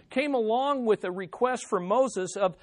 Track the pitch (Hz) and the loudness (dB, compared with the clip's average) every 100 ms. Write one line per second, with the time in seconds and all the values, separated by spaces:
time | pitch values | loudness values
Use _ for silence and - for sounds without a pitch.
0 | - 254 294 269 214 233 277 277 233 202 | -8 -2 0 0 2 2 2 0 2 2
1 | 190 180 180 - 247 254 - 202 175 226 | 0 -6 -8 -2 0 0 -2 -2 0 2
2 | 269 - 185 196 190 160 | 2 0 -6 0 -2 -2